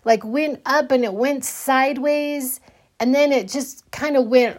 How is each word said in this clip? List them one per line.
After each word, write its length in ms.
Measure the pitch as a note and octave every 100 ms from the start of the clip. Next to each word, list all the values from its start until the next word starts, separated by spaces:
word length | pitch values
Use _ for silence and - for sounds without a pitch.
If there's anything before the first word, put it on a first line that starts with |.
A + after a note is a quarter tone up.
like, 200 | A3+ A3
went 380 | A3 C4+ D4+ B3+ B3+
up 260 | D4 C4+
and 120 | B3+
it 100 | A3+
went 320 | F#3+ C4 C#4 -
sideways, 1160 | - - C4 C4+ C#4 D4 D4 D4 D4 B3+ - _ _ _ -
and 160 | A#3+ C#4
then 160 | D4
it 180 | C4 F#3+
just 400 | C#4 C4 - _
kinda 300 | - D4+ C#4
went 360 | A3 B3+ A#3